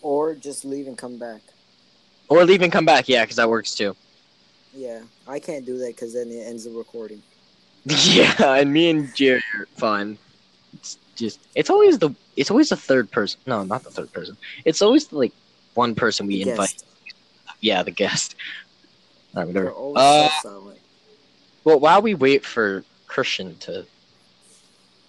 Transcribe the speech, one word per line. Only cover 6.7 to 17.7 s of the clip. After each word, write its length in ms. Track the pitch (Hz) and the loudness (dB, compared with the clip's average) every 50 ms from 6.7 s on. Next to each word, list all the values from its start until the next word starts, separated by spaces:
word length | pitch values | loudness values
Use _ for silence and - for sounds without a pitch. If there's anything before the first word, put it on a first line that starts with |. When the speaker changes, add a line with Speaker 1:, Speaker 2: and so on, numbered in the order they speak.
Speaker 1:
recording. 500 | 113 117 113 _ _ 117 113 107 107 104 _ _ _ _ _ _ _ _ _ _ _ _ _ | -14 -14 -14 _ _ -16 -14 -14 -16 -20 _ _ _ _ _ _ _ _ _ _ _ _ _
Speaker 2:
<laughs> 0 | |
Yeah, 680 | 135 151 143 - 190 190 175 - - - - - 143 131 | -4 0 2 2 4 4 4 4 4 4 2 2 4 4
and 180 | 135 143 139 139 | 4 4 4 4
me 160 | 156 165 170 | 2 4 4
and 240 | 165 156 147 135 117 | 2 0 -2 -4 -2
Jerry 280 | - 135 135 131 123 113 - 107 107 | 2 4 4 4 2 0 -4 -8 -10
are 80 | 101 _ _ - | -10 _ _ -6
fine. 400 | - 113 104 101 101 104 107 104 _ _ _ _ _ _ _ _ _ _ - | -4 -2 -2 -2 -4 -6 -10 -16 _ _ _ _ _ _ _ _ _ _ -20
It's 240 | - _ - - _ _ _ _ | -20 _ -18 -18 _ _ _ _
just, 240 | - 117 110 - - _ _ _ | -8 -8 -8 -8 -10 _ _ _
it's 160 | - 156 - | -4 -2 2
always 300 | 359 415 415 403 349 233 | 4 6 6 6 6 4
the, 120 | 170 151 127 _ _ _ _ | 2 -2 -2 _ _ _ _
it's 140 | - 143 - | -6 -4 0
always 180 | 202 247 311 - | 2 2 2 2
the 60 | 196 | 0
third 340 | 165 - - 135 131 120 - | -6 -2 0 0 0 0 0
person. 280 | - 120 104 95 - _ _ | -2 -4 -4 -4 -6 _ _
No, 180 | 131 127 107 98 | -6 -6 -4 -4
not 200 | 92 104 131 - | -4 -6 -8 -8
the 80 | - | -12
third 200 | - - 80 - | -14 -14 -14 -12
person. 240 | _ 92 82 - 95 _ - - - - - | _ -14 -14 -14 -18 _ -20 -20 -20 -4 -2
It's 160 | 160 160 - | -2 0 2
always 260 | 196 208 247 302 302 - | 2 4 4 4 2 0
the, 100 | - 147 | -4 -2
like, 160 | 131 107 - _ _ _ _ _ _ _ _ | -2 -2 -4 _ _ _ _ _ _ _ _
one 180 | - 120 120 113 | -2 -2 -2 0
person 300 | 104 - 110 101 - 101 101 | -2 -2 -2 -2 -2 -6 -4
we 160 | 98 98 95 | -4 -4 -4
Speaker 1:
The 60 | 98 | -4
Speaker 2:
invite. 180 | 117 107 98 - | -2 -2 -4 -4
Speaker 1:
guest. 160 | - - - _ _ _ _ - - _ _ _ _ _ _ - - _ | -4 -10 -18 _ _ _ _ -20 -20 _ _ _ _ _ _ -20 -20 _
Speaker 2:
Yeah, 220 | - 110 | -2 -2